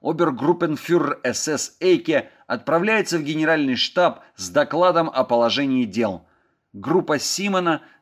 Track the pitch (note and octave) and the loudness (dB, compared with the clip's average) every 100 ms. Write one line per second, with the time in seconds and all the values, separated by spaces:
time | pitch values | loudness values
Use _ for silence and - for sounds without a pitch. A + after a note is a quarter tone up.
0 | - D#3+ E3+ B2 C#3 E3+ E3+ D3 - E3+ | -6 0 0 0 0 0 0 -4 0 0
1 | C#3+ D3 B2+ A#2+ - D3 - - F#3 F3 | 0 -2 -4 -4 -4 -4 -6 -2 2 2
2 | E3+ D3 - _ - B2 G#2+ D#3+ G3+ A3 | 2 -2 -2 _ -8 -8 0 0 2 0
3 | F#3+ E3 D3 D#3 D#3 D#3+ C#3+ B2 - - | 0 -2 -4 -2 0 2 2 0 -2 2
4 | F3 - - - F#2+ C#3+ C#3+ D3 F3+ E3+ | 0 0 -12 -16 -4 0 0 2 2 2
5 | E3 C3 B2+ A#2+ A#2 C3 C#3 C3 A#2 G2+ | 0 0 0 2 2 0 0 0 0 -2
6 | A2 F2+ - _ _ _ _ G#2 G2 E3 | -2 -4 -14 _ _ _ _ -10 0 0
7 | - D3+ - - G3+ F#3+ F3 D3+ - _ | 2 -2 -2 -4 -2 0 0 -2 -6 _